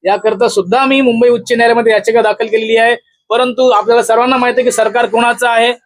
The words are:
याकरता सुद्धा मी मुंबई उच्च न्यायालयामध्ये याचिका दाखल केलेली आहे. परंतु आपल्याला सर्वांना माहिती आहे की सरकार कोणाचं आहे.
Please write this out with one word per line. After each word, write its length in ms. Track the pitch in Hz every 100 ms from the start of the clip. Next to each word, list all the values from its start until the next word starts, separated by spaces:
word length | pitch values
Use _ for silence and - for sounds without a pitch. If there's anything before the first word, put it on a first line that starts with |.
याकरता 440 | 185 196 220 202 240
सुद्धा 380 | - 180 233 269
मी 160 | 269
मुंबई 280 | 254 233 247
उच्च 220 | 240 -
न्यायालयामध्ये 400 | 233 233 233 226
याचिका 300 | 214 208 226
दाखल 240 | 214 208 220
केलेली 320 | 220 220 226
आहे. 180 | 233 233 _ _ _
परंतु 400 | 226 254 247 254
आपल्याला 340 | 214 220 233
सर्वांना 340 | 233 226 247 262
माहिती 220 | 247 247
आहे 40 |
की 80 | 247
सरकार 340 | - 214 220 233
कोणाचं 420 | 226 240 233 247
आहे. 260 | 233 233 240